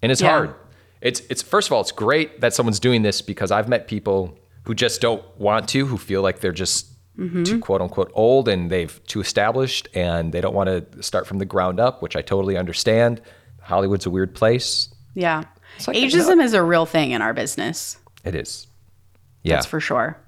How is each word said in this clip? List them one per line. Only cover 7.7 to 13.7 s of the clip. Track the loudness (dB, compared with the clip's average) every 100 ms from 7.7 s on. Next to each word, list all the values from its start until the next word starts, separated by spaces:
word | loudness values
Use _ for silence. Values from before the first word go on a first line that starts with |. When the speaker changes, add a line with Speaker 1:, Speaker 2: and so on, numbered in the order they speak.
| -2
Speaker 1:
unquote | 0 -2 -4
old | 2 4 4 2
and | 0 0
they've | -2 -4 -10 -10
too | -6
established | -4 0 0 0 -2 -4 -6 -4
and | -2 -2 -2
they | -2
don't | -2
wanna | 0 0 -2 -6 -12
start | -6 -6 -4
from | -6
the | -4
ground | 0 0 2
up, | 0 0
which | -8 -6
I |
totally | -2 -2 0 -2
understand. | -4 -2 0 2 2 0 -10 -20 _ -20
Hollywood's | -2